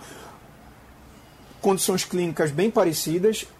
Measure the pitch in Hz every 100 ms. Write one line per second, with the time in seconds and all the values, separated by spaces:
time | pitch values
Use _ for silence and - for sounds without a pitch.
0 | - - - - - - - - - -
1 | - - - - - - 202 190 - 185
2 | - 180 175 151 160 143 208 226 180 156
3 | - 170 202 214 -